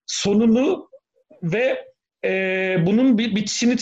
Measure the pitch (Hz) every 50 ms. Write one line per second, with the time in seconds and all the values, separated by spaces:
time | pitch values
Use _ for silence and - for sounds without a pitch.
0 | _ - - - - 202 202 208 233 226 220 247 262 370 370 - - _ - -
1 | _ _ _ _ _ _ - - - 165 170 214 254 262 262 254 - - _ _
2 | _ _ _ _ - 190 190 190 190 185 185 190 190 185 185 180 165 175 208 226
3 | 262 269 240 202 233 233 202 214 208 - - - 240 233 254 247